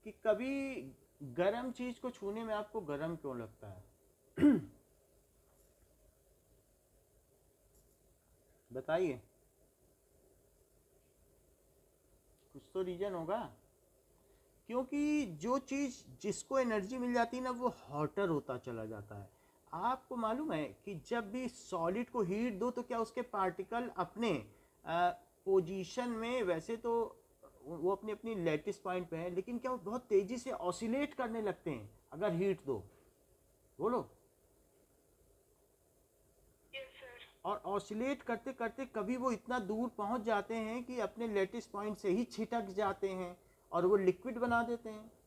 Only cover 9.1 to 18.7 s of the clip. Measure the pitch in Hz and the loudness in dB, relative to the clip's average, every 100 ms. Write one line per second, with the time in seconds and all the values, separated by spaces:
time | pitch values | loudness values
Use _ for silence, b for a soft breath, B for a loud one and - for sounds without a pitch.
9.1 | 123 - _ _ _ _ _ _ _ _ | 0 -8 _ _ _ _ _ _ _ _
10.1 | _ _ _ _ _ _ _ _ _ _ | _ _ _ _ _ _ _ _ _ _
11.1 | _ _ _ _ _ _ _ _ _ _ | _ _ _ _ _ _ _ _ _ _
12.1 | _ _ _ _ 139 - 190 185 175 202 | _ _ _ _ -20 -8 -4 -4 -4 -4
13.1 | 180 165 220 160 107 _ _ _ _ _ | -4 -2 -2 -4 -12 _ _ _ _ _
14.1 | _ b b b _ - 240 262 285 294 | _ b b b _ -4 -2 0 2 4
15.1 | 302 240 156 202 269 269 277 285 - - | 4 2 -2 0 0 0 -2 -2 -4 -18
16.1 | - 208 190 - 269 247 214 196 254 247 | -6 -4 -4 0 2 4 2 0 -2 2
17.1 | 240 233 247 254 247 247 - - 147 151 | 2 2 0 -4 0 -2 -2 -8 -2 -2
18.1 | - 196 151 - 123 - | 2 2 2 0 -6 -4